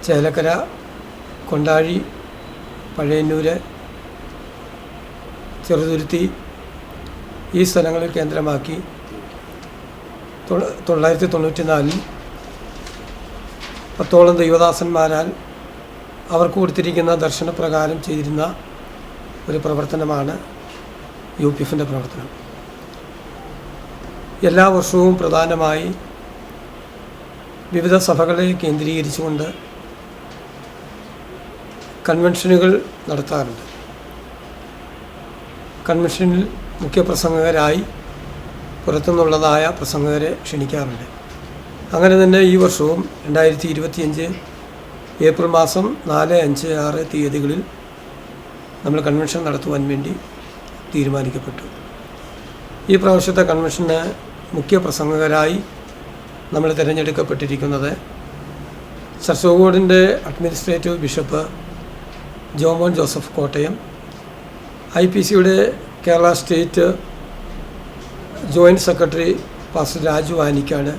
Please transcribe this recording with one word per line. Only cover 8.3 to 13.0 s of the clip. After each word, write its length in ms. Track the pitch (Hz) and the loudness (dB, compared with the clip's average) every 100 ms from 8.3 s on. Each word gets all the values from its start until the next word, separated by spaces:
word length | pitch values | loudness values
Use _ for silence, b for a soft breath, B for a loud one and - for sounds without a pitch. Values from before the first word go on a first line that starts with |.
| 156 151 143 135 160 185 - - - - - - - - - - - - - - - - | -2 -2 -2 -4 -8 -10 -14 -16 -16 -14 -16 -16 -16 -16 -16 -16 -16 -16 -16 -16 -16 -2
തൊള്ള-, 240 | 180 - - - | -2 -2 -6 0
തൊള്ളായിരത്തി 420 | 165 156 165 180 165 | 4 4 4 2 2
തൊണ്ണൂറ്റി 300 | 160 156 160 | 0 0 0
നാലിൽ 260 | 156 143 185 - - - - - - - - - - | 2 2 -2 -6 -14 -14 -16 -16 -16 -14 -14 -14 -14